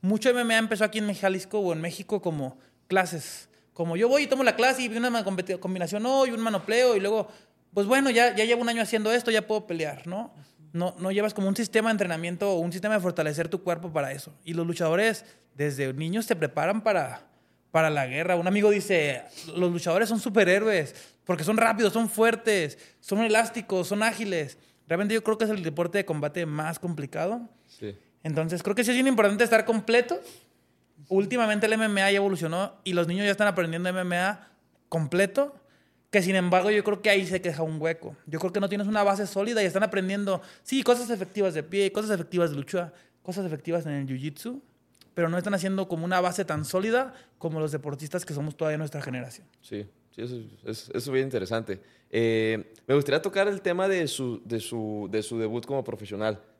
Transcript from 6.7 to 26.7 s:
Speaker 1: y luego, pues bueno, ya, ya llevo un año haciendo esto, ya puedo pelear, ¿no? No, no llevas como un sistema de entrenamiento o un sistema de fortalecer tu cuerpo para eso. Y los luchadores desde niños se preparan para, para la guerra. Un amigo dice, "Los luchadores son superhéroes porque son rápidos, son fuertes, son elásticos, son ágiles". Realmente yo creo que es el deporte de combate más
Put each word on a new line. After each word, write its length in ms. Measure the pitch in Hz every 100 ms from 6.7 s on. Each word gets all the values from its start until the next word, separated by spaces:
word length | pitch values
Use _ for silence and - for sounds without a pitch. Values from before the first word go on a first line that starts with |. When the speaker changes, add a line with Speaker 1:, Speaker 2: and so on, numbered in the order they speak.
| 226 254
Speaker 1:
y 60 | 220
luego, 280 | 196 220 196 - _ _ _
pues 160 | 202 202
bueno, 200 | 262 277
ya, 260 | 233 240 202
ya 80 |
llevo 180 | 220 233
un 60 | 240
año 140 | 233
haciendo 280 | 220 220 214
esto, 220 | 240 233
ya 160 | 220 214
puedo 180 | 214 214
pelear, 400 | 170 156 147 170
¿no? 260 | 185 233 151 143 _ -
No, 220 | 170 180 175
no 120 | 180
llevas 220 | 196 208
como 120 | 208 190
un 80 | 196
sistema 320 | 226 220 220
de 40 |
entrenamiento 580 | 220 190 165 170 175 202
o 60 | 185
un 120 | 170
sistema 220 | 180 202
de 60 | 214
fortalecer 480 | 180 175 151 147 165
tu 140 | 180
cuerpo 300 | 180 170 175
para 200 | 156 139
eso. 200 | 135 147 -
Y 100 | -
los 120 | 165 170
luchadores 580 | 165 165 165 220 220 - - _ -
desde 360 | 143 135 139
niños 320 | 131 160 202 220
se 80 | 196
preparan 460 | 151 - 156 214
para, 460 | 214 196 131 117 - _ _ _ _
para 180 | 165 160
la 160 | 147 131
guerra. 280 | 131 175 180
Un 100 | 170
amigo 220 | 202 208
dice, 520 | 208 - 175 147 127 - - 160 160
"Los 140 | 180
luchadores 360 | 170 175 170 220
son 100 | 226
superhéroes 720 | 247 214 190 190 220 196 143 - - _
porque 200 | - 175
son 120 | 160 226
rápidos, 340 | 226 214 220
son 160 | 220 226
fuertes, 680 | - 226 226 226 202 156 - - _
son 200 | - 202
elásticos, 680 | 226 214 226 240 - 190 175
son 140 | 208
ágiles". 560 | 220 220 220 180 143 - _ _ _
Realmente 260 | 165 208
yo 80 | 220
creo 160 | 220 220
que 60 |
es 60 | 220
el 120 | 214
deporte 360 | 165 147 170 202
de 60 |
combate 400 | 196 151 147 151 165
más 320 | 147 156